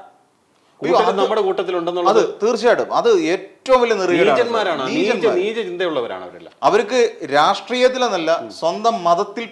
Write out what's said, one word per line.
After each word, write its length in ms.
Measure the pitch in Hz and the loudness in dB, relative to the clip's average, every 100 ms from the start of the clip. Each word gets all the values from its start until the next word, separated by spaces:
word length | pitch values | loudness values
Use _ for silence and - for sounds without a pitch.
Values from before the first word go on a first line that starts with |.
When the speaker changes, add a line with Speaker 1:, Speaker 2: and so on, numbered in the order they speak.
| - _ _ _ _ _ _ | -16 _ _ _ _ _ _
Speaker 1:
അയ്യോ, 220 | _ - 285 | _ 0 2
Speaker 2:
കൂട്ടരും 160 | - | 2
Speaker 1:
അത് 100 | 202 | 2
Speaker 2:
നമ്മുടെ 180 | 196 220 | 0 0
കൂട്ടത്തിലുണ്ടെന്നുള്ളത് 760 | 190 185 180 180 170 180 175 165 | 0 -2 -4 -4 -4 -2 2 2
Speaker 1:
അത് 280 | 160 - 214 | 2 0 -2
തീർച്ചയായിട്ടും 480 | 233 233 170 117 | 0 2 2 0
അത് 180 | 135 214 | 0 2
ഏറ്റവും 680 | 202 160 185 - - - 254 | 2 2 -4 -6 -14 2 2
വലിയ 140 | 240 | 4
നെറികേടാണ്. 440 | 208 180 175 202 233 | 0 0 2 4 2
Speaker 2:
നീചന്മാരാണ്, 480 | 240 226 196 151 131 | 0 0 -2 -2 -4
നീച, 100 | - | -2
Speaker 1:
നീചന്മാർ. 400 | 185 220 226 175 | -2 0 0 0
Speaker 2:
നീച 200 | 202 226 | -2 -4
ചിന്തയുള്ളവരാണ് 680 | 190 175 180 147 113 92 | -8 -4 -4 -2 -6 -8
അവരെല്ലാം. 300 | 90 85 82 _ | -12 -18 -20 _
Speaker 1:
അവർക്ക് 680 | 143 196 214 247 226 - 151 | 2 2 2 0 0 -2 -2
രാഷ്ട്രീയത്തിലെന്നല്ല, 1120 | 143 165 196 - 247 254 254 240 185 160 165 117 | 2 2 0 -4 0 0 2 -2 -2 -2 -2 -4
സ്വന്തം 560 | - 165 190 226 202 | -6 -4 -2 -2 0
മതത്തിൽ 440 | 175 175 202 - 233 | 0 0 0 -6 -12